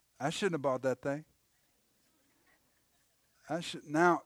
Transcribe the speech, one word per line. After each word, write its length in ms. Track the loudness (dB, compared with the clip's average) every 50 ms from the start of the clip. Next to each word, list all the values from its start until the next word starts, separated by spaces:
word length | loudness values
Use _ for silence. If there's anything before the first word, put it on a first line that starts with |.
| _ _ _ -6
"I 120 | -4 -4
shouldn't 240 | -2 -2 -2 -2 -2
have 80 | 0 0
bought 180 | 0 0 0
that 220 | 0 -2 -2 -2 -2
thing. 240 | -4 -4 -6 -8 _ _ _ _ _ _ _ _ _ _ _ _ _ _ _ _ _ _ _ _ _ _ _ _ _ _ _ _ _ _ _ _ _ _ _ _ _ _ _ _ _ _ _ _ -6
I 100 | -6 -6
should," 260 | -6 -8 -10 -12 -10
now, 360 | -4 2 4 6 6 6 4 0